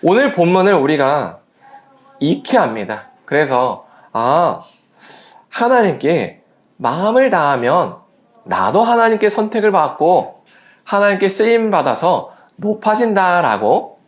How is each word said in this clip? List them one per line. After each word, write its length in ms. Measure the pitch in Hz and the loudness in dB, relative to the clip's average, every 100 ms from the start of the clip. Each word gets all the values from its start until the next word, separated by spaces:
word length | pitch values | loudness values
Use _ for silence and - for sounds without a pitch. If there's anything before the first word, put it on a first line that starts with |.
오늘 300 | 160 208 277 | 4 2 2
본문을 420 | - 170 185 190 | 2 2 2 2
우리가 680 | 185 139 151 135 147 98 - _ _ - - _ _ _ - | 2 2 0 0 0 -4 -12 _ _ -20 -20 _ _ _ -6
익히 340 | 277 147 - 254 | -4 -2 0 0
압니다. 540 | 151 113 98 104 - _ | 0 -4 -8 -10 -12 _
그래서 640 | - 147 147 127 127 92 - - - | -4 -2 0 0 0 -4 -14 -20 -12
"아, 520 | 110 120 151 165 90 - _ _ _ - - - - _ | -4 0 0 0 -4 -12 _ _ _ -20 -18 -20 -20 _
하나님께 920 | - 233 254 208 135 139 170 92 - _ _ _ _ | -4 0 2 2 0 -2 -2 -4 -10 _ _ _ _
마음을 540 | 120 143 202 247 269 | -4 -2 0 2 2
다하면 640 | 180 147 135 120 165 127 - _ _ _ _ | 2 0 0 0 0 -2 -8 _ _ _ _
나도 380 | - - 92 175 | -8 -4 0 2
하나님께 460 | 226 233 226 214 214 | 2 2 2 2 0
선택을 440 | 208 214 220 208 | 0 -4 0 0
받고 720 | 190 147 - 156 175 104 - _ _ _ _ | 2 0 0 0 0 -2 -14 _ _ _ _
하나님께 440 | - 202 202 196 196 | -6 0 0 0 -2
쓰임 420 | 190 220 233 220 | 0 2 2 2
받아서 600 | 185 143 117 170 147 - - _ - | 0 0 0 0 -2 -4 -20 _ -10
높아진다"라고 1400 | 208 214 214 214 233 196 185 175 151 110 107 175 - - | -6 -4 -2 0 0 0 2 2 0 0 0 -2 -2 -20